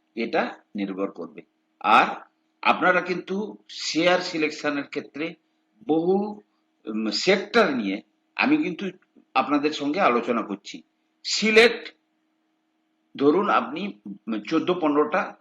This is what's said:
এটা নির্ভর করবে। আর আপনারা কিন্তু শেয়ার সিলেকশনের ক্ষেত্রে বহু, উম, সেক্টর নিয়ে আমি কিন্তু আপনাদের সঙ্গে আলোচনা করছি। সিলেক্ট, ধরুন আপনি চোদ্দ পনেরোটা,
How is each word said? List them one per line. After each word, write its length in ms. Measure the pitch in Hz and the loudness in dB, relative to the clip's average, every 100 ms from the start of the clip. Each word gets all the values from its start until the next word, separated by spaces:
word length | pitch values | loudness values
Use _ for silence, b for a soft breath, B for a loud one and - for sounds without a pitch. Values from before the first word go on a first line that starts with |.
| _ 113 | _ -8
এটা 440 | 117 165 247 - _ 104 | -2 -2 -2 -6 _ -8
নির্ভর 360 | 98 92 95 | -6 -4 -6
করবে। 300 | - 82 80 - _ _ _ | -8 -16 -16 -20 _ _ _
আর 260 | 101 117 160 - - _ _ - | 4 6 4 -2 -14 _ _ -4
আপনারা 400 | - 107 175 180 | -2 2 2 2
কিন্তু 560 | 175 175 - 190 208 214 - | 0 -6 -6 -6 -8 -12 -16
শেয়ার 500 | - - 151 175 180 | -10 -4 0 2 2
সিলেকশনের 640 | - 160 151 - 151 143 | 0 -2 -2 -2 -4 -4
ক্ষেত্রে 520 | 135 147 - 139 165 170 _ _ _ _ - | -6 -10 -10 -8 -10 -10 _ _ _ _ -2
বহু, 540 | 160 175 196 208 208 _ _ _ _ - | 0 2 2 0 -8 _ _ _ _ -8
উম, 260 | 110 110 | -4 -4
সেক্টর 580 | - - 196 - 233 185 | -2 2 0 2 2 2
নিয়ে 320 | 131 101 101 - _ _ - | 0 -4 -6 -10 _ _ -2
আমি 220 | 117 151 | 2 2
কিন্তু 320 | 170 180 190 - _ _ _ | 0 -4 -10 -10 _ _ _
আপনাদের 380 | 131 120 147 147 | -2 0 0 0
সঙ্গে 280 | 151 143 170 | -2 -4 0
আলোচনা 420 | 160 120 113 117 | 2 2 0 -2
করছি। 400 | 104 98 - 82 _ _ _ _ | -4 -8 -10 -18 _ _ _ _
সিলেক্ট, 720 | - - 214 220 233 - - _ _ _ _ _ _ _ _ _ _ _ _ - | -6 -2 4 6 6 4 -12 _ _ _ _ _ _ _ _ _ _ _ _ 2
ধরুন 320 | 139 175 202 | 4 4 4
আপনি 500 | 113 117 156 202 - - - - 107 - | 2 0 -8 -8 -10 -16 -14 -8 -8 -2
চোদ্দ 240 | 160 147 | 0 0
পনেরোটা, 600 | 180 156 147 147 185 196 - | 0 2 2 2 0 -4 -10